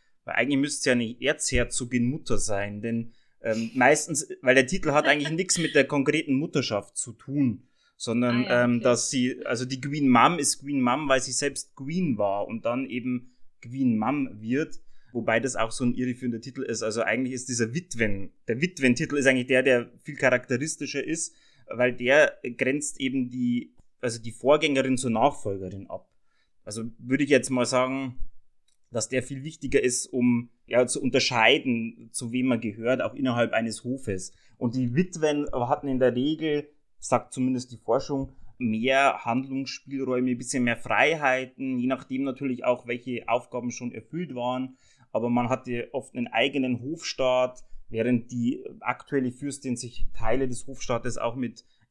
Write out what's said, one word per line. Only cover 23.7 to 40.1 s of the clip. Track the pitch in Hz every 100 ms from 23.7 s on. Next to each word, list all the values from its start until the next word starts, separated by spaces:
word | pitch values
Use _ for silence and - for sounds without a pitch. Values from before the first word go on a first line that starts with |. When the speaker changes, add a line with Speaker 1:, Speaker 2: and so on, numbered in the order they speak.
| - _ _
Speaker 1:
also | 123 113
die | 113
Vorgängerin | - 127 151 156 135 131 131
zur | 127
Nachfolgerin | 110 139 139 107 98 92 98 98
ab. | 92 - _ _ _ _ _
Also | - 107 113 -
würde | 120 139
ich | 139
jetzt | 135 131
mal | 127
sagen, | 117 127 127 135 131 123 - - - _ _ _ _
dass | 117 -
der | 127
viel | - 135
wichtiger | 147 - 131 135
ist, | 127 123 -
um, | 131 123 120 120 _ -
ja, | 113 123
zu | 139
unterscheiden, | - 135 - 123 113 143 - 117 113 - 113
zu | - 120
wem | 127 127
man | 117
gehört, | 110 110 117 131
auch | 107
innerhalb | - 131 120 113
eines | 110 113 104
Hofes. | 120 131 - 95 - - _ _
Und | 123
die | 131 123
Witwen | 131 190 156 151 147 143
hatten | 127 120 151 139
in | 131
der | 127
Regel, | 117 143 156 156 147 147 _ _ -
sagt | - 123 -
zumindest | - 127 127 -
die | 113
Forschung, | - 127 - 139 131 - - -
mehr | 123 110 123 131 139 -
Handlungsspielräume, | 117 123 135 135 131 - - 135 131